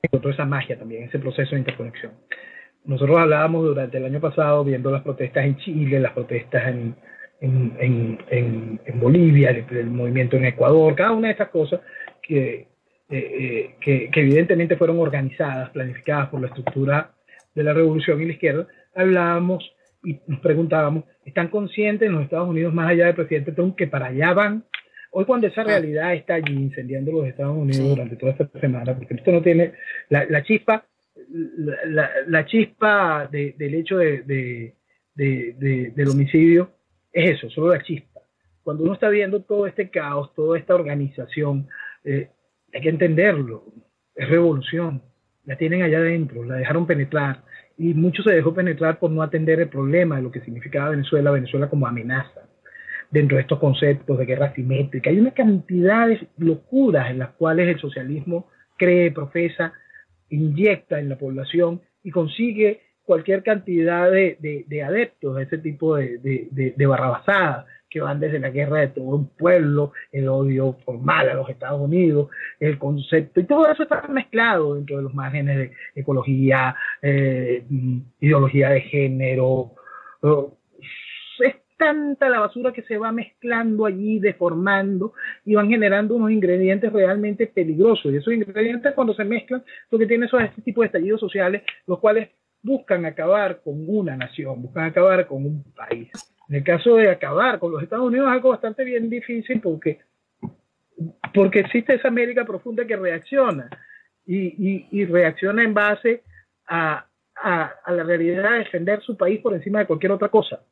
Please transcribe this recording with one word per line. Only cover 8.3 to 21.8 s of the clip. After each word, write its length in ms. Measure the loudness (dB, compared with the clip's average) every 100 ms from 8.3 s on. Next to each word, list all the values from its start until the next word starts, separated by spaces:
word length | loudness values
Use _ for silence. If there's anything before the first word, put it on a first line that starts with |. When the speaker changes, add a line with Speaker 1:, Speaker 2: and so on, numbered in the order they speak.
Speaker 1:
en, 500 | -2 -2 -4 -8 -10
en 160 | -8 0
Bolivia, 500 | 4 6 8 8 6
el, 140 | 2 -4 -6
el 140 | -4
movimiento 460 | -2 -2 0 0 2
en 100 | 0
Ecuador, 480 | 2 4 6 6 4
cada 160 | 2
una 160 | 2 0
de 40 |
estas 160 | -2 -2
cosas 300 | -2 -2 -4 -6 -18 -20 _
que, 320 | -2 -2 0
eh, 160 | -6 -14 _ _ _ _
eh, 680 | -8 -6 -6 -4 -4 -6 _
que, 300 | 0 0 2
que 100 | 2
evidentemente 560 | 4 4 4 2 2 2
fueron 220 | 2 2
organizadas, 720 | 0 0 -6 -4 -4 -4 -8
planificadas 580 | -8 -8 -8 -4 -2 -2
por 100 | -6
la 80 | -8
estructura 640 | -6 -6 -2 0 0 -4 _ _ -20 _
de 80 | -2
la 100 | 0
revolución 480 | 4 4 2 0 0
y 60 | -2
la 60 |
izquierda, 340 | -2 -2 -2 -6 _ _
hablábamos 800 | 0 2 4 2 0 0 -2 -6 _ _ _
y 160 | -10 -10 -6
nos 140 | -6
preguntábamos, 640 | -2 0 0 0 0 -2 -8 _ -8
¿están 220 | -6 -4
conscientes 580 | -4 -6 -2